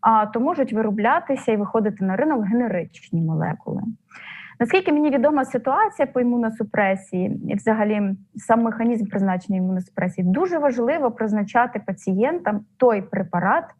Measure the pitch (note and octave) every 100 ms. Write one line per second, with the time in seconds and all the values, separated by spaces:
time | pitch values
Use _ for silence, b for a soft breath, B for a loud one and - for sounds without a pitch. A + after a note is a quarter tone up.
0 | G#3 A3 G#3 A#3 C4 E4+ C4 A3 G#3+ G#3
1 | G#3+ D#4 E4+ C4+ - G#3+ G3+ A3+ G#3+ G3+
2 | F#3+ F#3+ D4+ C#4 G3+ A#3 A#3+ F#3 E3 -
3 | - E3+ D#3+ D#3+ F3 - - - - A3
4 | _ B B B B B A#3 F#4+ F#4 D4
5 | D4+ C#4 C4+ D4+ C4 B3 - D4 A4 -
6 | C#4 C4 A#3+ A#3+ A3+ A3+ G#3+ - G3 G3
7 | - F#3 F#3+ - - G#3 - A3 G#3+ G#3
8 | G3+ G3 - - - A#3 A3+ A3 A3+ A#3
9 | G3 G#3 F#3+ F#3 F#3 F#3+ F#3 F#3 F#3 -
10 | F3+ - F3+ G3 F#4 E4+ C#4+ A#3+ A#3 E4
11 | C4 A3+ A3 G#3+ G3+ A#3+ A#3+ A3+ G#3 G3
12 | - F#3 B3 F4 E4+ G#3 - _ B3 G#3+
13 | G3 F#3+ F#3 F3 F3+ A3+ A3+ -